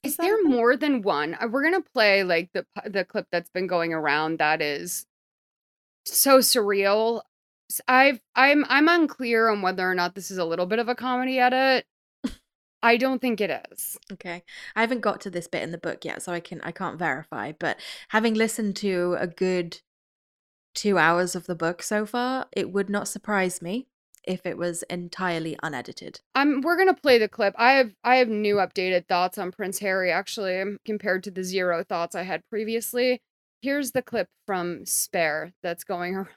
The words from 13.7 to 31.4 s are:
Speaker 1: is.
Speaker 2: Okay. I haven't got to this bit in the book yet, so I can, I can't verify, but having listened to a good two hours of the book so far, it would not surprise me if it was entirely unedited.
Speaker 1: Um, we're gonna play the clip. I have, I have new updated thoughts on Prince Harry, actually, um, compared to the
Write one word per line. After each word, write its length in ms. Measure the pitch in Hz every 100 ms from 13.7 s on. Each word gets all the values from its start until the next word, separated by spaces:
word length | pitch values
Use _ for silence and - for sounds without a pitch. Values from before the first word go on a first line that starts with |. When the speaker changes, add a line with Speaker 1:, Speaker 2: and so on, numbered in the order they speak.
Speaker 1:
is. 240 | - - - _
Speaker 2:
Okay. 300 | 196 185 175 _ - -
I 60 | -
haven't 180 | 226 247
got 200 | 208 -
to 80 | 202
this 180 | 175 170
bit 140 | 175
in 80 | -
the 60 | 170
book 260 | 165 -
yet, 180 | - -
so 100 | -
I 80 | 175
can, 200 | 170 175
I 100 | -
can't 260 | - 180 160
verify, 540 | 170 135 165 131 113
but 260 | 156 165 - - - -
having 260 | 214 226
listened 420 | 220 220 - 208 196
to 400 | 202 180 175 175
a 80 | 175
good 540 | 170 185 185 170 - _ _ _ _ _ _ _ _ _
two 240 | - 208 185
hours 360 | 160 170 180
of 120 | 180 -
the 80 |
book 280 | 170 165 175
so 220 | - 208
far, 420 | 208 240 247 262 -
it 180 | - 180
would 200 | 190 196
not 180 | 202 -
surprise 540 | - - 202 185 -
me 240 | 170 226 - _ _ _
if 200 | - 185
it 140 | 185 -
was 240 | 175 165
entirely 720 | - 175 175 - 185 165 160 -
unedited. 580 | 160 139 - - - - _
Speaker 1:
Um, 260 | 262 285 277
we're 160 | 285 349
gonna 160 | 381
play 240 | - 302 240
the 120 | 214
clip. 260 | - 196 190
I 160 | 233
have, 200 | 269 240 _
I 120 | 233 254
have 120 | 240
new 280 | 214 208 202
updated 500 | 180 - 185 180 -
thoughts 300 | 180 180 208
on 140 | 185
Prince 260 | - 185 190
Harry, 320 | 202 190 180
actually, 480 | 170 202 - 190 185
um, 180 | 196 202
compared 400 | - 214 202 185
to 60 | 202
the 140 | 185